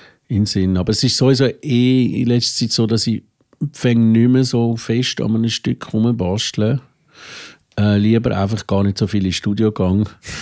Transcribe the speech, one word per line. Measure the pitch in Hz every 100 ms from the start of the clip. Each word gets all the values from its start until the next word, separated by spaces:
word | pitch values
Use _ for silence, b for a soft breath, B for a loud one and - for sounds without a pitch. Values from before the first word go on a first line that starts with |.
| B B -
in | 107
den | 104
Sinn. | 101 92 92
Aber | 90
es | 104
ist | 127 -
sowieso | 131 131 131 -
eh | - 120 127 131 120 -
in | 120
letzter | 120 - -
Zeit | 117
so, | - 113
dass | 113 -
ich | 107 - _ _ _ 147
fäng | - 123 117 113
nicht | 113 123
mehr | 127 127
so | 120 117 113
fest | - 117 123 -
an | 110 113
einem | 113
Stück | - - 123 -
rumbasteln. | 110 117 113 90 104 - - 107 135 - _ B B B B B B _ -
Äh, | 104 101
lieber | 107 113 117 98
einfach | 98 107 -
gar | 98
nicht | 98 95
so | 104
viel | 104 95
ins | -
Studio | 101 104 107
gang. | 107 92 98 107 - B B